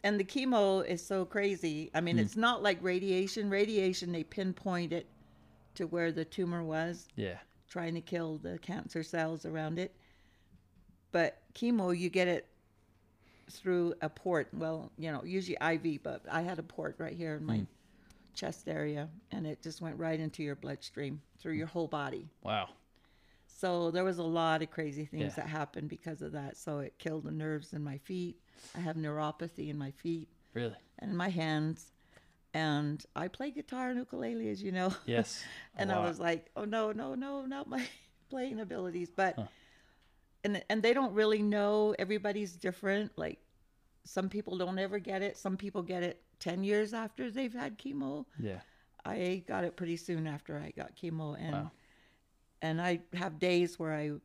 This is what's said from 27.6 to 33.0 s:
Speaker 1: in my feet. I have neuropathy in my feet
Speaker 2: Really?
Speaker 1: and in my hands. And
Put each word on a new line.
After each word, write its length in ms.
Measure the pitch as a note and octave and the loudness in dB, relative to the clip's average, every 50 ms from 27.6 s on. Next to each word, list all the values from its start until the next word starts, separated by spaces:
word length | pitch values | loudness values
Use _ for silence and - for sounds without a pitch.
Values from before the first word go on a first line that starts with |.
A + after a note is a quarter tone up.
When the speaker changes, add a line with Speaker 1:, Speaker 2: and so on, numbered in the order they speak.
| D3+ - - | -4 -6 -6
Speaker 1:
in 100 | D3+ D3 | -6 -4
my 160 | D3 C3+ C#3+ | -4 -6 -8
feet. 400 | - - F#3 F3+ F3+ F3 E3+ - _ _ - - - - - | -8 -6 -4 -4 -4 -4 -6 -10 _ _ -20 -20 -20 -12 -8
I 40 | - | -4
have 160 | F3 D#3+ D#3+ | -4 -2 -2
neuropathy 720 | D#3+ D#3 D3+ D3 D3+ D3+ D3+ D#3 - E3+ E3 - - C#3+ D3+ | -2 -2 -2 0 0 -2 -2 -2 -4 -8 -8 -6 -6 -6 -4
in 80 | D3 | -4
my 140 | D3 C#3 C3+ | -4 -6 -6
feet 380 | C3+ - - E3+ E3 E3 D#3 - - _ _ _ - | -8 -6 -2 -2 -2 -2 -4 -10 -18 _ _ _ -4
Speaker 2:
Really? 220 | A#2 A#2+ A2+ - - - _ _ - | -2 -2 -2 -4 -8 -16 _ _ -8
Speaker 1:
and 120 | - - | -4 -2
in 60 | E3+ | 0
my 120 | F3 F3 F#3+ | 0 0 0
hands. 600 | F3+ E3+ D#3+ D#3 D#3 D3+ D#3 D#3 D#3+ - - - _ _ _ _ _ - _ _ _ _ _ _ - | 2 2 2 2 2 2 2 0 0 -4 -10 -20 _ _ _ _ _ -20 _ _ _ _ _ _ -2
And 480 | D#3 D#3+ D#3 D3 D3 D3 D3 D3+ C#3+ | 0 2 4 2 2 2 0 -2 -4